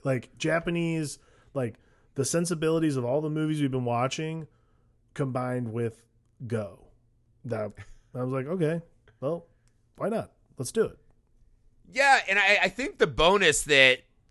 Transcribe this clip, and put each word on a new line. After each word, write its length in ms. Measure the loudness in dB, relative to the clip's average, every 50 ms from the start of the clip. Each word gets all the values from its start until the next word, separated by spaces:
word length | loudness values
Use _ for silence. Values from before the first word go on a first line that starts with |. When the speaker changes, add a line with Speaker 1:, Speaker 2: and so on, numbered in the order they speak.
| -4
Speaker 1:
Like, 340 | -2 -2 -2 -4 -8 _ -6
Japanese, 800 | -4 -2 -2 -2 -2 -2 -4 -2 -2 -2 -2 -4 -4 -6 -8 -12 _ _ _ _ _ _ -8
like, 220 | -6 -6 -6 -6 -10 _ _ _ _ _ _ -6
the 80 | -4 -4
sensibilities 720 | -2 0 -2 -2 -2 -4 -2 0 0 0 2 2 0 0
of 80 | 0 -2
all 160 | -2 -2 -2
the 100 | -2 -2
movies 300 | -4 -2 -2 -2 -2 0
we've 100 | -2 -2
been 140 | -2 -2 -2
watching 640 | -2 -2 0 -2 -2 -4 -4 -8 -8 -8 -10 -12 -14 _ _ _ _ _ _ _ _ _ _ _ _ -8
combined 580 | -6 -6 -4 -4 -4 -4 -4 -4 -4 -4 -4 -4
with 300 | -4 -4 -4 -6 -10 _ _ _ _ _ _ _ -16 -10 -6
Go. 400 | -6 -6 -6 -6 -12 -18 -20 -20 _ _ _ _ _ _ _ _ _ _ -10
That, 260 | -8 -6 -6 -6 -8 -10 -14 -20 -20 -20 -20 _ _ -10
I 80 | -8 -6
was 80 | -6 -6
like, 140 | -6 -6
"Okay, 360 | -6 -4 -2 -2 -2 -2 -4 -8 -12 _ _ _ _ _ -8
well, 260 | -6 -6 -6 -6 -10 _ _ _ _ _ _ _ _ _ _
why 120 | -8 -6 -4
not? 240 | -4 -4 -6 -8 _ _ _ _ _ -12
Let's 140 | -10 -4 0
do 120 | 0 0
it." 140 | 0 -2 -12 _ _ _ _ _ _ _ _ _ _ _ _ _ _ _ _ _ -8 -2
Speaker 2:
Yeah, 280 | 2 4 6 6 6 4 2
and 100 | 2 2
I, 180 | 4 4 4 4 2
I 40 | 0
think 300 | -2 -2 -8 -6 -2 0
the 80 | 0
bonus 560 | 0 2 4 4 6 6 6 6 4 4 2 2
that 380 | 4 6 8 8 8 6 4 -2 _ _ _ _ _